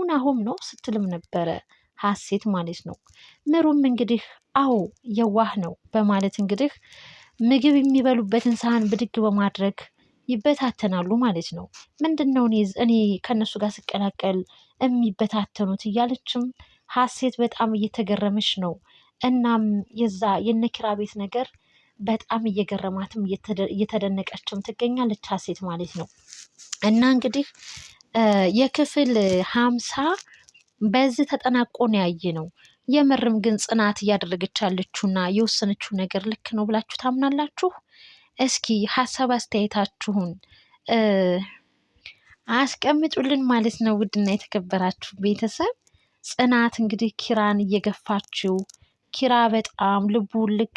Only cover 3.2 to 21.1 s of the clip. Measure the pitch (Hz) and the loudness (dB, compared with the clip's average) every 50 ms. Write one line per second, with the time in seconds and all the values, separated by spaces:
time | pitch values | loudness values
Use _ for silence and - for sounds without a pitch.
3.2 | - - _ _ _ 294 311 330 311 311 294 294 269 262 247 220 240 208 233 214 | -20 -20 _ _ _ 0 2 2 4 4 4 4 2 2 2 0 0 0 0 -2
4.2 | - - - _ _ _ _ 269 277 269 247 208 170 - - _ _ 247 202 226 | -2 -10 -20 _ _ _ _ 0 2 2 2 0 0 -4 -8 _ _ -4 -2 0
5.2 | 233 214 196 220 226 214 - 208 175 170 180 - _ _ - 220 208 208 202 196 | 0 2 2 0 0 0 -2 -4 -6 -6 -8 -12 _ _ 0 0 2 2 2 2
6.2 | 196 196 - - 202 185 208 208 277 277 - - _ - - - - - - - | 0 -2 -2 -2 -2 -2 0 0 0 -2 -2 -8 _ -20 -20 -20 -20 -20 -20 -20
7.2 | - _ _ - 226 240 269 254 233 302 285 277 269 269 262 269 247 262 254 233 | -20 _ _ 0 2 4 4 4 4 4 4 6 4 4 4 4 4 4 2 2
8.2 | 214 196 220 233 - 247 233 - - 233 233 233 220 208 214 202 247 - - 226 | 0 0 0 2 2 2 0 0 0 0 2 2 2 0 0 -2 -2 -4 -2 0
9.2 | 214 214 202 202 202 196 - - 196 196 - - - - _ _ _ _ _ _ | 0 2 2 2 0 0 0 -2 -2 -2 -2 -6 -16 -20 _ _ _ _ _ _
10.2 | _ - 247 214 - 294 285 - 269 240 - - 214 196 185 180 175 180 220 240 | _ -4 -4 0 2 2 2 2 0 -2 -2 -2 -2 -2 -2 -2 0 0 0 2
11.2 | 254 226 180 196 - - 165 175 180 - - - - _ _ - 294 320 320 302 | 2 2 0 -2 -4 -6 -10 -12 -14 -16 -20 -20 -20 _ _ -4 -2 0 0 2
12.2 | 294 269 262 262 240 233 226 214 208 190 - - 247 233 233 220 214 208 196 180 | 2 2 4 4 4 4 4 2 2 0 0 0 2 4 4 4 4 2 0 -2
13.2 | - - 247 214 220 - - 208 208 208 - - - - - 196 202 196 - - | -2 -2 -2 -2 -2 -2 -2 -4 -4 -4 -4 -8 -10 -6 -4 -2 -2 -2 -2 -2
14.2 | - 196 190 185 180 - - _ _ _ _ _ 254 254 247 240 233 220 190 - | -2 0 0 -2 -4 -6 -14 _ _ _ _ _ 0 0 2 2 0 0 0 -2
15.2 | 220 208 - 214 202 - _ - 208 190 190 - - 214 202 233 240 240 254 - | -2 0 0 -2 -4 -4 _ -4 -2 -2 -2 -4 -4 -2 0 0 0 0 -2 -6
16.2 | _ - - 247 240 254 - - - _ _ _ _ - - 254 254 233 - - | _ -6 -4 -4 -4 -4 -8 -12 -20 _ _ _ _ -4 0 0 0 0 -2 -2
17.2 | 262 254 - - 240 233 - - 233 220 220 208 214 214 - - 214 190 202 190 | -2 -2 0 0 -2 -2 0 -2 0 0 0 0 -2 -2 -2 -4 -2 0 0 0
18.2 | 208 202 202 214 208 - - 196 180 170 165 - _ _ _ _ _ _ _ _ | 0 0 0 0 -2 -2 -2 -2 -4 -4 -4 -8 _ _ _ _ _ _ _ _
19.2 | - 254 254 247 240 240 233 220 220 214 208 202 190 - - 220 233 220 190 185 | 0 2 2 2 2 2 2 2 2 2 0 -2 -4 -6 -4 -2 -2 -2 0 0
20.2 | 220 202 196 180 196 226 226 226 233 233 - - 233 214 208 202 208 - | 0 0 0 2 2 0 0 2 0 -2 -2 -4 -4 -4 -2 -2 -4 -6